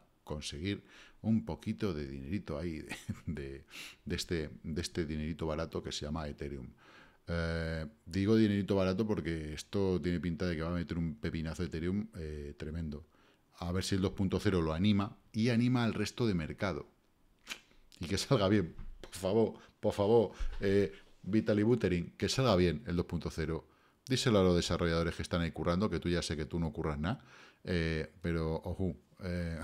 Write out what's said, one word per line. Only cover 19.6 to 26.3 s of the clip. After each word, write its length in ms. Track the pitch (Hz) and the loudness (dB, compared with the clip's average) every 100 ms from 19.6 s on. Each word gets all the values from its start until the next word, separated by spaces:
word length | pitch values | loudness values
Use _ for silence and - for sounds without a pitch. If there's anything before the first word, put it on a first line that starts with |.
| - _ | -14 _
por 140 | 107 | -2
favor, 380 | 101 101 117 98 - - - | 2 6 6 4 2 -4 0
eh, 320 | 101 98 95 - - - | 4 4 4 0 -20 -14
Vitaly 420 | 90 110 113 104 | 0 2 4 4
Buterin, 480 | 107 123 98 87 80 - | 4 4 4 2 -2 -4
que 100 | 101 | -2
salga 280 | - 127 92 | 2 6 6
bien 260 | 90 78 - | 6 2 -2
el 100 | 87 | -2
dos 80 | - | 0
punto 240 | 82 80 | -4 -4
cero. 400 | - 78 80 - _ _ _ - | -4 -4 -4 -8 _ _ _ -4
Díselo 340 | 127 127 104 | 0 4 6
a 40 | |
los 140 | 92 87 | 8 6
desarrolladores 580 | - 85 85 82 82 - | 4 2 2 2 0 -2
que 60 | |
están 180 | 78 87 | -2 -2
ahí 120 | 85 | -2
currando, 380 | 78 78 87 107 | -2 0 2 0
que 120 | 82 | 0
tú 80 | 90 | 0
ya 120 | 87 | 0
sé 140 | - | 0